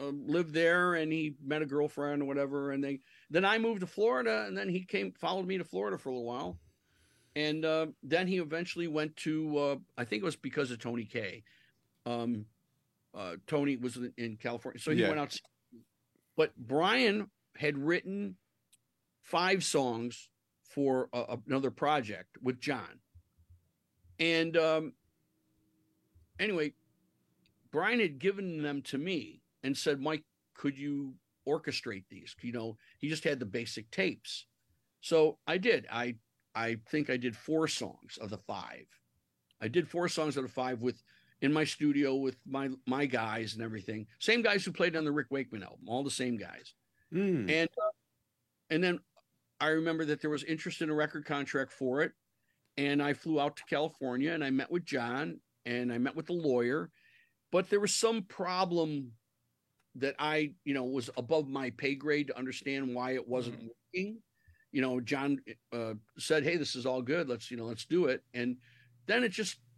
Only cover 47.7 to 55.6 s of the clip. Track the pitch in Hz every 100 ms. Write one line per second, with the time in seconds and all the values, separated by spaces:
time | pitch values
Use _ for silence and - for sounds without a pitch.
47.7 | - 640 - _ _ _ _ _ _ -
48.7 | 160 180 175 - _ _ _ _ - 151
49.7 | 160 165 160 156 151 151 147 147 160 180
50.7 | - 160 151 151 156 147 143 135 139 131
51.7 | - 131 135 185 - _ _ _ _ _
52.7 | - 143 143 143 139 165 151 143 - -
53.7 | 147 156 - 131 123 151 165 135 131 -
54.7 | 175 170 135 117 127 165 - _ _